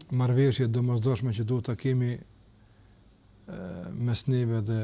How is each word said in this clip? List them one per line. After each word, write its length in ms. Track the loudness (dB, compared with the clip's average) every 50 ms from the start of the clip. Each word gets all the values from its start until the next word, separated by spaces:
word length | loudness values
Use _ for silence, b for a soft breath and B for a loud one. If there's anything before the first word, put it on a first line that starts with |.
| -10 -4 0
marrëveshje 560 | 0 2 4 4 4 4 4 4 2 2 2
domosdoshme 640 | 2 2 2 2 2 2 2 2 0 0 0 -2 -2
që 100 | -2 -2
duhet 240 | 0 -2 -2 -2 -4
ta 80 | -4
kemi, 380 | -2 -2 0 0 2 0 0 -2
e, 1500 | -6 -10 -18 -20 -20 -20 -20 -20 -20 -20 -20 -20 -20 -20 -20 -20 -20 -20 -20 -20 _ _ -20 -20 -20 -18 -16 -14 -12 -12 -10 -10 -10 -10 -10
mes 340 | -6 -4 -2 -2 -2 0 0 0
neve 320 | 0 2 2 0 0 0 0
dhe 160 | 0 0 -2